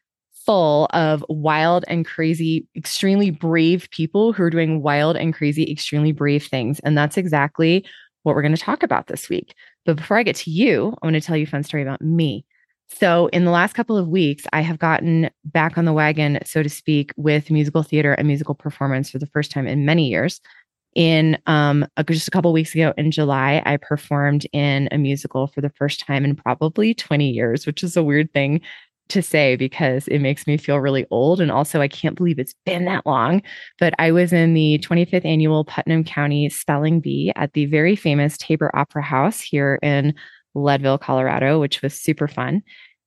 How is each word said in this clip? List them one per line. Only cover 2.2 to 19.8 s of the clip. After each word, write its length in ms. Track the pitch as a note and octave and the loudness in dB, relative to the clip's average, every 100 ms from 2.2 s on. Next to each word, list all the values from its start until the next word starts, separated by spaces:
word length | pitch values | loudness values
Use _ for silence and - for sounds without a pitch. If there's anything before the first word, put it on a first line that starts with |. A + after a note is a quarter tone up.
| D#3+ D#3+ D#3+ D#3+ - - | -2 -2 -2 -2 -4 -12
extremely 540 | - - G3 G3 G3+ | -10 -2 0 2 0
brave 580 | D3+ E3 E3 E3 F3 - | 0 0 2 2 2 -2
people 440 | - D#3+ G3+ A3+ | -6 -2 2 0
who 80 | G#3 | 2
are 80 | E3+ | 0
doing 320 | E3 D#3+ D#3+ | 2 0 0
wild 340 | D3 C#3+ D#3 E3+ | 0 2 2 0
and 160 | E3 | -2
crazy, 380 | D#3 D3 D3 D#3 | -2 -2 0 -4
extremely 420 | D#3 - D3 D3+ | -4 -4 0 0
brave 320 | D3+ C#3+ C#3+ | 0 0 0
things. 340 | - C3 A#2+ D3 | -2 -6 -4 -4
And 160 | - D3+ | 0 0
that's 200 | D3+ G3+ | 0 -2
exactly 680 | F3+ D3+ C#3+ - D#3+ F3+ - - _ _ | 0 0 0 0 2 2 -2 -18 _ _
what 120 | D#3 | -2
we're 60 | C#3+ | 0
gonna 160 | D3 D#3+ | 0 0
talk 260 | - C#4+ | -2 -2
about 260 | E4 C#4 - | 0 -2 -2
this 200 | - - | -12 -6
week. 260 | - - - - _ | -6 -8 -20 -20 _
But 120 | - D#3 | -2 -2
before 200 | - G#3 | 0 0
I 60 | |
get 140 | G#3+ - | 0 -4
to 140 | - | -4
you, 460 | D#3+ B3 C#3+ D#3+ A#3 | 0 2 2 0 -4
I 40 | D#3+ | -2
wanna 140 | D#3+ | -2
tell 160 | D3+ D#3+ | 0 -4
you 60 | |
a 40 | D3+ | -2
fun 160 | C#3+ | -4
story 200 | D3 D#3 | -6 -6
about 180 | C3+ C3+ | -6 -4
me. 460 | D#3 E3 D#3+ G#2+ - _ _ _ _ | -2 0 0 -4 -12 _ _ _ _
So 380 | - F#3+ E3+ F3 | 0 2 4 2
in 160 | - | 2
the 60 | F3 | 2
last 240 | E3+ G3 | 2 2
couple 240 | - A3+ G#3+ | -2 -2 -2
of 100 | F3 | 0
weeks, 360 | F#3 D3+ C#3+ - | 0 0 -2 -4
I 80 | D3 | -2
have 180 | E3 D#3+ | -2 -2
gotten 500 | E3 D#3+ E3 E3 D#3+ - | 0 0 2 2 0 -4
back 320 | D3+ E3 D#3+ E3+ | -4 0 0 0
on 80 | |
the 80 | E3+ | 0
wagon, 460 | D#3 D3+ D#3 D3 C#3+ | 2 2 2 0 -2
so 180 | - D#3+ | -2 -4
to 60 | D3+ | -4
speak, 420 | - - D3 C#3+ - | -4 -2 0 -2 -2
with 340 | D3+ D3 D3 | 0 0 2
musical 320 | D#3 D3 D#3 | 0 2 0
theater 300 | D3+ D3+ D3 | 0 0 2
and 160 | C#3+ D3 | 2 0
musical 260 | C#3+ D3+ | 0 -2
performance 560 | C#3+ D3+ - C#3 C3 C#3 | -6 -8 -4 -2 -2 -4
for 80 | C3+ | -8
the 80 | D3 | -6
first 240 | D3+ D3 | -4 -4
time 160 | C#3+ C3 | -4 -2
in 180 | C#3 | 0